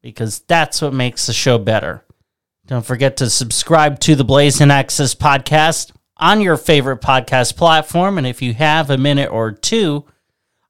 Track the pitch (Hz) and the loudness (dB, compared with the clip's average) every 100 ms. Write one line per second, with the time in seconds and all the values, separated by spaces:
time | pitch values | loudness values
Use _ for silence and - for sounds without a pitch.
0 | 110 107 113 - _ 165 151 - 151 131 | -20 -10 -10 -10 _ 0 0 -4 -4 -2
1 | 123 - - 113 - 117 101 110 85 - | -4 -4 -6 -2 0 0 0 -2 -4 -12
2 | _ _ _ _ _ _ _ 127 113 127 | _ _ _ _ _ _ _ -8 -6 -2
3 | 135 - 120 - 117 - - 160 151 139 | -2 0 -2 -2 -4 -6 0 2 2 0
4 | - 147 131 135 143 120 143 139 135 - | 2 2 4 4 4 4 4 4 0 -4
5 | 139 - 151 139 - 151 156 165 - _ | -4 0 0 0 0 2 2 -2 -8 _
6 | _ _ 160 208 196 156 - 151 131 127 | _ _ 2 2 2 0 2 2 2 -4
7 | - 131 131 135 123 - 170 160 151 170 | 0 0 0 0 0 0 2 2 0 -2
8 | 190 196 131 123 127 113 151 156 147 135 | -2 -2 -6 -6 -6 -2 0 0 0 0
9 | 139 143 139 113 113 104 - 226 190 147 | 0 0 -2 -4 -4 -4 -4 -2 -2 -4
10 | - _ _ _ _ _ _ | -8 _ _ _ _ _ _